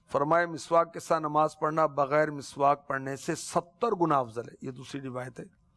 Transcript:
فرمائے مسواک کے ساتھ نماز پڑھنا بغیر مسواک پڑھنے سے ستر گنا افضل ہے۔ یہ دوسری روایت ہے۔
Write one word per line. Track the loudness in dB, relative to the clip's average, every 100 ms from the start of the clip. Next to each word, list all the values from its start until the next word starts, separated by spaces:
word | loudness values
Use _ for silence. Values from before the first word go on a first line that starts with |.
| _
فرمائے | -2 4 4 2
مسواک | -4 0 2 2
کے | -4
ساتھ | -2 0
نماز | 2 2 0 0
پڑھنا | -2 2 0
بغیر | 2 2 2 2
مسواک | -2 -10 2 2 2 -2
پڑھنے | -6 -4 -6
سے | -4 -6
ستر | -4 -4 -4 _ -2
گنا | 2 4 4
افضل | 2 -4 -10
ہے۔ | -10
یہ | -12
دوسری | -12 -12 -10
روایت | -8 -8 -10 -12
ہے۔ | -16 _ _